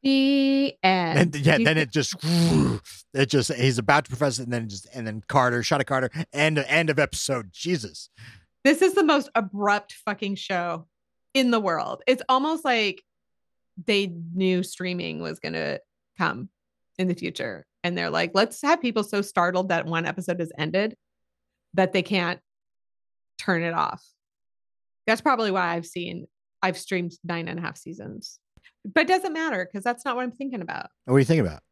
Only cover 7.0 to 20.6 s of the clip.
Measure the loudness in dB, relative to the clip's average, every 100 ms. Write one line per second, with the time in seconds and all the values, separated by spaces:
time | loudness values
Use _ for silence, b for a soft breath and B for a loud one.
7 | 0 -2 -4 -4 -6 -10 -4 -4 -4 -14
8 | -20 B B B B _ 2 4 4 4
9 | 4 4 2 -2 -2 -2 0 0 -2 -12
10 | -8 -6 -6 -6 -4 -2 -2 -6 -10 _
11 | _ _ _ 0 2 2 0 -2 -4 -4
12 | 0 0 2 2 2 -2 0 0 0 -4
13 | _ _ _ _ _ _ _ -12 0 0
14 | 0 -6 -8 0 2 2 -2 -8 -6 -6
15 | -6 -6 -8 -8 -6 -4 -4 -6 _ _
16 | _ -4 -2 -2 -12 _ _ _ _ -4
17 | -2 -2 -6 -6 -8 -10 -16 _ -6 -2
18 | -2 0 0 2 0 0 0 2 2 -2
19 | -2 -4 -2 0 0 0 0 -2 -2 -4
20 | -4 -6 -6 -4 -6 -4